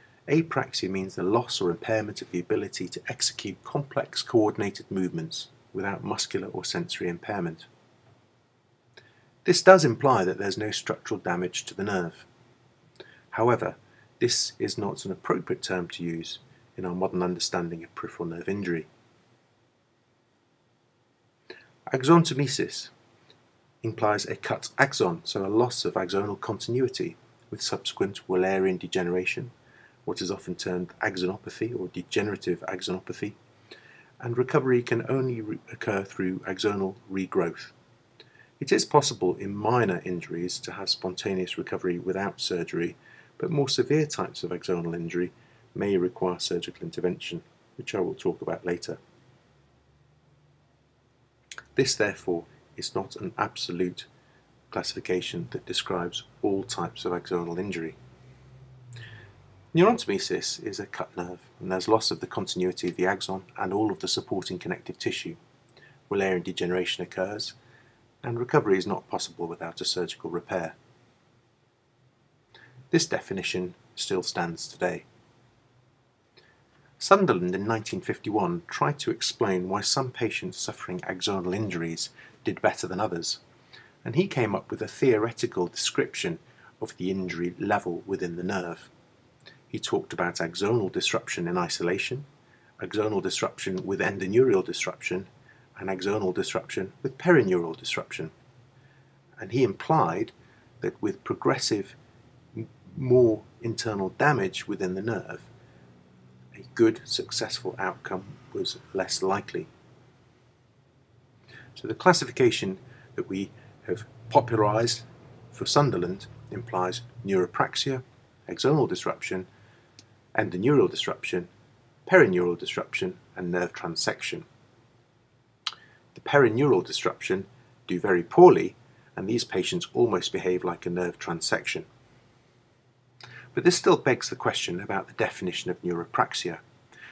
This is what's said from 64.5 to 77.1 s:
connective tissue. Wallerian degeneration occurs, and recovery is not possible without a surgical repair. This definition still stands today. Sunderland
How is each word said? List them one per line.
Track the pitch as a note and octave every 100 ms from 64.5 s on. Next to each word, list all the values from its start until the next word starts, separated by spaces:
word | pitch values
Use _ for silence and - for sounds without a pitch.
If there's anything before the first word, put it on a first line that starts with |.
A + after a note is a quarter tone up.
| F2+
connective | E2+ F#2 - -
tissue. | G#2+ - E2+ E2 _ _ _ - - - -
Wallerian | G2+ F#2+ F#2
degeneration | F2+ F2+ F2+ F2+ F2 -
occurs, | F2 F#2+ F#2+ G#2+ - - - - - _ _ _
and | B2 A#2
recovery | B2 D3+ A2 F#2+
is | G2+
not | F#2 -
possible | F#2+ - - E2+
without | E2+ E2+ -
a |
surgical | - F#2 E2+ - E2+
repair. | E2+ - F#2+ D#2+ - _ _ _ _ _ _ _ _ _ _ _ _ _ _ _ _ _ - - - -
This | E3 -
definition | - - G2 - F#2 F2+ - _
still | - - F#2
stands | - F#2+ F2 E2 -
today. | - F2+ - - _ _ _ _ _ _ _ _ _ _ _ _ - - _ _ _ _ -
Sunderland | -